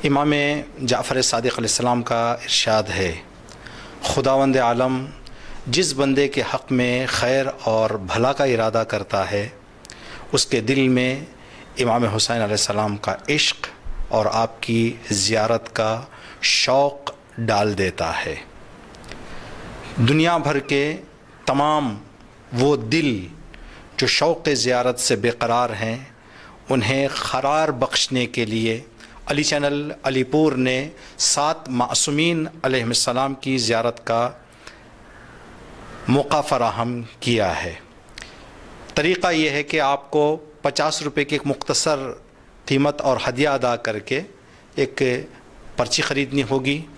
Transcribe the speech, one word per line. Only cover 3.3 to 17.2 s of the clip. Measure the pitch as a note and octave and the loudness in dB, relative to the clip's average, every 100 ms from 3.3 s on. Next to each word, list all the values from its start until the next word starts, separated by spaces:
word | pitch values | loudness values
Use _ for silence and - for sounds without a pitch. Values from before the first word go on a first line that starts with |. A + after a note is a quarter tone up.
| - - - - - - - | -20 -20 -20 -18 -18 -18 -8
खुदावंद | - - C3+ C3+ C3+ C3 | -2 0 4 4 4 4
आलम | A#2+ A#2+ C3 C3 C#3 - - - - - - | 4 2 2 0 -4 -12 -16 -16 -14 -12 -2
जिस | C3+ E3+ | 0 0
बंदे | C3+ C#3 C3+ C#3+ | 2 2 4 2
के | C#3 | 2
हक़ | A2+ C3 - | -2 -4 0
में | B2+ B2 B2 C3 | 2 2 0 0
खैर | - B2 C3+ C3+ - - | 0 2 2 0 -2 0
और | A2 A2 G#2 | 2 2 0
भला | F#2 G#2+ B2 | -4 0 2
का | C#3 C#3 | 2 2
इरादा | A#2 A2+ A2+ A2 | 2 2 0 0
करता | G#2+ G2 G2+ | -2 -2 -2
है, | F#2 G#2 G#2 - - - - - - - - | 0 -2 -4 -10 -20 -20 -20 -18 -16 -16 -2
उसके | C3+ - B2+ | -2 2 0
दिल | A2 C3+ C3 | 2 2 4
में | B2+ B2+ C3+ D#3 - - - - - | 4 2 -2 -8 -18 -20 -20 -16 -2
इमाम | A#2+ A#2 A#2 | 2 4 2
हुसैन | A2 - A#2 | 0 0 0
अलैहिस्सलाम | G#2 G#2 - G#2 G#2+ G2+ | 0 0 0 0 0 -2
का | - - - | -4 -4 -2
इश्क | D3 - - - - - - - | 0 0 -2 -8 -10 -8 -6 0
और | A2+ G#2 | 2 2
आपकी | A2+ A#2 - - A2+ A2+ A#2 - | 2 -2 -4 -2 2 0 -2 -4
ज़ियारत | G2+ G2+ A2 A2 A2+ - | -2 2 2 2 0 -2
का | - A2 A2+ C#3 - - - | -2 0 -2 -6 -18 -20 -4
शौक़ | - - - C3 C#3+ C#3 - - | 0 2 4 4 4 0 -12 -12